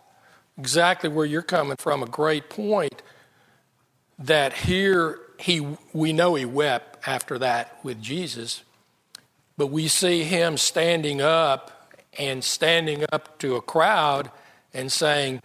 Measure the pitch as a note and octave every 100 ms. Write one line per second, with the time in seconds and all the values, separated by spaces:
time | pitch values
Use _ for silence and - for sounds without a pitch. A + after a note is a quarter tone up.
0 | _ _ _ - _ - C3 D3 F3 F3+
1 | E3 D3+ D3+ D3+ E3+ F3+ C#3+ C3+ E3 C#3+
2 | A#2 A#2+ D#3 D#3 - - G#3 G#3 C#3+ -
3 | - - _ _ _ _ _ _ _ _
4 | _ - C3+ D#3 C#3 - - F#3 G3 F#3
5 | D#3+ - - - - E3 C#3+ D3+ - D#3
6 | D#3 D#3 F3 D#3 B2 C3+ D3 A#2+ - -
7 | C3 C3 - B2+ B2+ A#2 A2+ - C#3 A2+
8 | A2 D#3 E3+ A#2 A#2 - - _ _ _
9 | _ - _ _ _ - C#3+ D3+ D#3+ -
10 | F#3 F3 D#3 F3 E3+ D3 - E3+ E3 E3+
11 | D3 C#3+ C#3+ E3 D#3 C3+ - - _ -
12 | _ - C#3 C3 - - D#3+ E3+ D#3+ D3
13 | D3+ D3+ - - C#3 B2 - D#3+ F3 G#3
14 | D3+ C#3 C#3 - - _ _ C3 C3 -
15 | D3+ D3 C#3 B2+